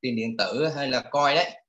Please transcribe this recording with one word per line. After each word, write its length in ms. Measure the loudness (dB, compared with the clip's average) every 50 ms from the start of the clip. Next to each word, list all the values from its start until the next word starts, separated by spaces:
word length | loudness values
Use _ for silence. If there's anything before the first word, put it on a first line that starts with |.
tiền 160 | -4 -4 -2
điện 200 | -2 -2 -2 -2 -2
tử 300 | -2 0 0 0 -2 -2 -2
hay 120 | -2 -2 -2
là 140 | -2 -2 -2 -2
coin 240 | 0 2 4 4 4
đấy. 160 | 4 2 0 -4 -12 _